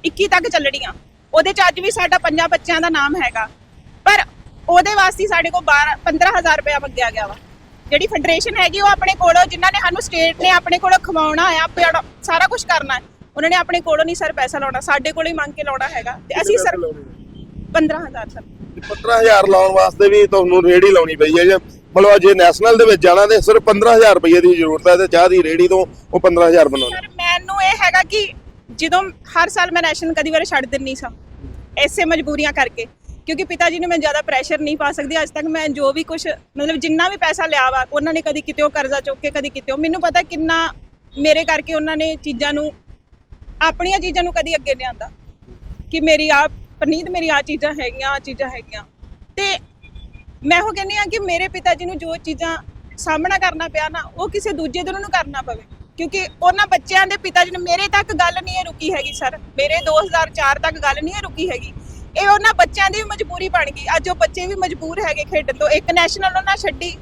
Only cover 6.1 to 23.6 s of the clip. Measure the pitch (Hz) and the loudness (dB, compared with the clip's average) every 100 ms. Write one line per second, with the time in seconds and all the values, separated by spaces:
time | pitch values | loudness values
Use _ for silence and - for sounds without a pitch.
6.1 | 311 359 415 330 302 294 285 285 247 240 | 0 0 2 0 -2 -2 -6 -6 -6 -6
7.1 | 220 208 190 _ - _ - - 294 427 | -4 -10 -12 _ -20 _ -20 -4 -2 -2
8.1 | 403 339 330 453 415 349 370 403 403 381 | -2 -2 -2 -2 -2 -2 2 2 2 -2
9.1 | 392 349 339 370 349 370 403 349 349 - | 0 2 4 2 2 -2 0 -2 -4 -6
10.1 | 330 330 320 370 349 349 349 370 370 370 | -2 -2 0 0 0 0 -2 2 2 2
11.1 | 320 311 302 359 320 330 349 339 330 - | -2 -2 0 0 0 -4 0 0 0 -6
12.1 | _ - 330 381 466 - 330 277 254 _ | _ -4 -2 -2 -6 -2 -4 -2 -8 _
13.1 | _ _ 285 320 359 349 349 339 302 320 | _ _ -12 -2 -2 -2 -4 -2 -2 -2
14.1 | 349 311 302 254 285 269 254 - 277 285 | -4 -6 -4 -6 -4 -6 -8 -4 -2 -2
15.1 | 311 320 320 285 302 285 262 269 285 220 | -6 -6 -6 -10 -8 -8 -6 -8 -8 -12
16.1 | 247 - 427 403 403 370 359 466 - - | -14 -10 -4 0 0 0 -4 -8 -10 -18
17.1 | - - - - - - - 311 311 330 | -20 -20 -20 -20 -20 -4 -2 -2 -4 -10
18.1 | 233 214 - - - - - - 202 220 | -14 -16 -18 -20 -20 -20 -18 -14 -8 0
19.1 | 226 226 202 190 190 190 190 190 - 202 | 4 6 6 6 6 6 4 4 4 6
20.1 | 208 202 196 180 180 175 180 196 185 160 | 6 6 4 4 4 6 6 8 6 4
21.1 | 151 156 165 180 190 - - _ 185 202 | 2 4 6 6 4 0 -20 _ 4 8
22.1 | 202 185 185 175 160 226 226 226 190 175 | 8 8 8 6 6 4 8 8 8 6
23.1 | 180 208 214 190 220 | 6 6 6 6 4